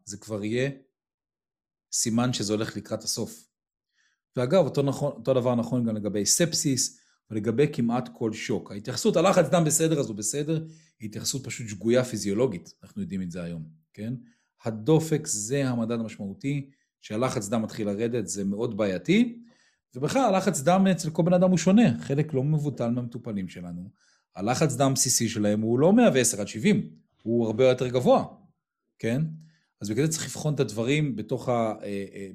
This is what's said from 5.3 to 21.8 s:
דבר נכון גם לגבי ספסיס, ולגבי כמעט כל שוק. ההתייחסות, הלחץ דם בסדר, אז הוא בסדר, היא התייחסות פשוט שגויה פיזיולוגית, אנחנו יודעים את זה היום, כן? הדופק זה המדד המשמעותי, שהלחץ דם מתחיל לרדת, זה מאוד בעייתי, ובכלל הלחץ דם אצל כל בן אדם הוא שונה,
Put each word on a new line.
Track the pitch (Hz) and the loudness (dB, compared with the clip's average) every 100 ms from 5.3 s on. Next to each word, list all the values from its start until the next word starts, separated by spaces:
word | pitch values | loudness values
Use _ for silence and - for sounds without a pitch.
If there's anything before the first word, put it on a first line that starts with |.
דבר | 131 123 | 2 2
נכון | 120 117 127 | 0 0 0
גם | 113 107 | 0 -2
לגבי | 104 104 101 | -2 -2 0
ספסיס, | - 170 - 147 127 - - _ _ _ | 2 2 0 0 0 -2 -8 _ _ _
ולגבי | 110 107 117 151 | -4 0 2 2
כמעט | 139 117 123 120 | 2 -2 -2 -4
כל | - 113 | -6 -6
שוק. | 104 - 98 - | -4 -4 -4 -6
ההתייחסות, | 101 - - 220 175 | -10 -8 -2 2 4
הלחץ | 180 185 147 | 4 4 4
דם | 175 156 | 2 2
בסדר, | 127 160 156 | 2 2 2
אז | 113 | -2
הוא | 104 | -4
בסדר, | 107 143 151 160 160 - _ _ | -4 -4 -2 -4 -6 -14 _ _
היא | 107 | -12
התייחסות | 107 - 135 | -8 -6 -6
פשוט | 123 - 117 | -8 -10 -10
שגויה | 101 110 120 | -4 2 2
פיזיולוגית, | 120 107 95 101 131 90 - _ | 2 -2 -2 0 0 -2 -12 _
אנחנו | - 104 | -16 -10
יודעים | 90 95 | -8 -6
את | 90 | -6
זה | 87 | -8
היום, | 85 85 80 - _ | -8 -8 -12 -18 _
כן? | - 110 127 - _ _ _ | -12 -10 -10 -12 _ _ _
הדופק | 120 110 110 156 160 147 - | -10 -4 2 2 2 -2 -2
זה | 110 104 139 131 | -6 -2 -2 0
המדד | 120 113 117 | -2 -2 -4
המשמעותי, | 113 - 101 95 139 143 139 _ _ _ | -6 -8 -10 -6 -4 -4 -6 _ _ _
שהלחץ | - 107 127 123 98 | -8 -2 -2 -2 -2
דם | 117 | -2
מתחיל | 110 - 101 | -2 -4 -4
לרדת, | 101 117 120 95 | -2 -2 -2 -4
זה | 95 | -4
מאוד | 98 101 120 101 | -4 -2 -4 -2
בעייתי, | 104 90 - 208 247 - - _ _ _ _ | -2 0 2 4 2 -2 -18 _ _ _ _
ובכלל | 127 147 247 247 | -6 -2 2 2
הלחץ | 190 196 151 | 2 0 0
דם | 135 185 190 | 2 4 4
אצל | 185 156 | 2 0
כל | - | 0
בן | 170 | 4
אדם | 180 185 | 4 6
הוא | 180 | 4
שונה, | 185 208 | 6 6